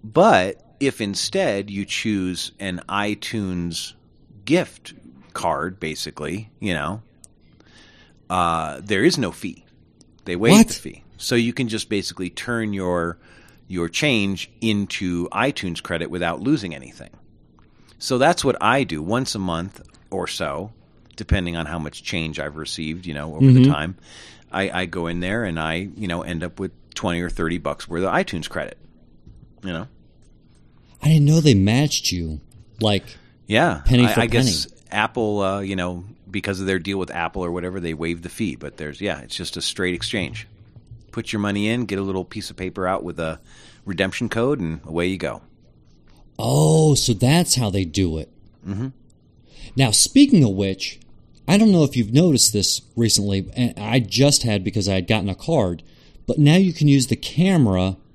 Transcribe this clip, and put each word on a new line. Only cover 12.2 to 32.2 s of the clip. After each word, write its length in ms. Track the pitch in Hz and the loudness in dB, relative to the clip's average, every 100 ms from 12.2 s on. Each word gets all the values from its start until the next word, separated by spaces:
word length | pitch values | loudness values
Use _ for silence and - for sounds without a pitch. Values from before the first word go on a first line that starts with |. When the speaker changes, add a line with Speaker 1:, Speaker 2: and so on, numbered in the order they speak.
| 90 | -8
Speaker 1:
turn 420 | - - 117 110 | -8 -6 -4 -4
your, 460 | 98 92 90 85 82 - - - _ - | -4 -2 0 -2 -6 -18 -20 -20 _ -10
your 220 | 90 85 | -6 -4
change 600 | - 151 117 98 92 - _ | -2 0 0 0 -4 -10 _
into 680 | 113 101 98 - 92 87 87 | -2 -2 -4 -4 -4 -4 -4
iTunes 500 | 98 131 - 92 82 | -2 -2 -2 -8 -8
credit 260 | - 85 82 | -8 -6 -6
without 300 | 90 85 73 | -4 -4 -4
losing 340 | 110 156 95 | -2 -2 -4
anything. 360 | 71 62 - 53 - - _ _ _ _ _ _ - | -12 -16 -20 -20 -20 -20 _ _ _ _ _ _ -12
So 180 | - 127 | -2 2
that's 260 | 139 175 | 4 4
what 120 | 139 - | 0 2
I 240 | 107 135 | 2 2
do 180 | 110 78 | 0 -4
once 320 | 82 117 131 | -2 -2 -2
a 40 | 104 | -4
month 420 | 95 82 92 - - _ _ | -4 -4 -8 -14 -20 _ _
or 180 | 92 - | -8 -8
so, 440 | - 78 73 104 - _ _ _ - | -6 -6 -6 -10 -16 _ _ _ -16
depending 380 | - 101 87 | -2 -2 -2
on 120 | 82 78 | -6 -6
how 100 | 82 | -8
much 240 | 76 - | -8 -10
change 380 | - 90 80 73 | -8 -6 -6 -6
I've 160 | 73 | -8
received, 500 | 73 73 - 78 85 | -10 -10 -8 -8 -8
you 80 | 90 | -8
know, 220 | 73 78 | -10 -10
over 100 | 76 | 4
Speaker 2:
Mm-hmm. 180 | 135 127 | 8 8
Speaker 1:
the 60 | 131 | 8
time. 260 | 76 78 95 - - - - _ | 4 -4 -10 -20 -20 -20 -20 _
I, 300 | 90 95 90 | -4 -4 -4
I 40 | |
go 200 | 90 87 | -6 -6
in 140 | 85 85 | -6 -4
there 240 | 90 110 | -4 -4
and 160 | 104 82 | -4 -4
I, 300 | 80 82 98 | -4 -4 -6
you 120 | 98 101 | -10 -8
know, 160 | 85 | -6
end 200 | - 85 | -6 -8
up 160 | 85 - | -8 -8
with 120 | 92 - _ | -10 -12 _
twenty 260 | - 98 85 | -6 -4 -4
or 80 | 87 | -4
thirty 300 | - 82 87 | -4 -4 -4
bucks 280 | 76 71 - | -6 -8 -8
worth 160 | 82 | -4
of 80 | 92 | 0
iTunes 380 | 120 190 85 - | -2 -2 -6 -8
credit, 300 | - 69 - - _ - - - - - _ | -8 -10 -14 -20 _ -20 -20 -20 -20 -20 _
you 80 | 95 | -10
know? 160 | 85 - - _ _ - _ _ _ _ _ _ - | -10 -10 -18 _ _ -20 _ _ _ _ _ _ -2
Speaker 2:
I 60 | 151 | 2
didn't 160 | 160 | 4
know 160 | 143 160 | 6 6
they 120 | 151 | 8
matched 580 | 104 95 120 147 - - | 8 6 4 2 -2 -4
you, 300 | 90 | -4